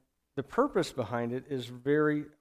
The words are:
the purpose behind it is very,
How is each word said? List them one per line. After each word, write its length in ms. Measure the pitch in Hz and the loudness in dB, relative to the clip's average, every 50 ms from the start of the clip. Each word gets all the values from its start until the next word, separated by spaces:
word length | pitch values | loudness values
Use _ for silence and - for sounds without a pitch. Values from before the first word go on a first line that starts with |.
| _ _ _ _ _ _ _ | _ _ _ _ _ _ _
the 60 | - 131 | -8 -8
purpose 480 | - - - 170 190 185 202 160 - | -4 0 0 0 2 2 0 0 0
behind 420 | - - 120 95 110 120 120 117 120 | -2 -6 -4 -2 -2 -2 -2 -2 -4
it 120 | 131 127 - | -6 -6 -6
is 160 | 147 131 120 | -6 -6 -6
very, 580 | 117 123 123 123 139 147 151 151 151 151 151 151 147 - _ | -8 -10 -6 0 2 4 4 4 4 2 0 -2 -8 -12 _